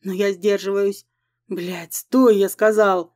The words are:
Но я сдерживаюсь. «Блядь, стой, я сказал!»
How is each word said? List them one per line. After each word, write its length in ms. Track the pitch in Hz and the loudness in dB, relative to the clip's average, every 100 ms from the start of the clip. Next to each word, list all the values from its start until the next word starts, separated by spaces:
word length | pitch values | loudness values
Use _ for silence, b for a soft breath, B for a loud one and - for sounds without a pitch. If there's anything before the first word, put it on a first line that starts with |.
Но 120 | 190 | -10
я 180 | 185 202 | -4 -2
сдерживаюсь. 760 | 185 202 196 190 196 202 196 _ _ _ _ - | -2 -2 -2 -2 -2 -2 -4 _ _ _ _ -12
«Блядь, 460 | 180 175 180 170 | -10 -8 -10 -12
стой, 440 | - - 262 254 202 | -14 -4 2 4 4
я 120 | 196 | 2
сказал!» 680 | - 220 214 208 185 170 | 0 0 2 2 0 -4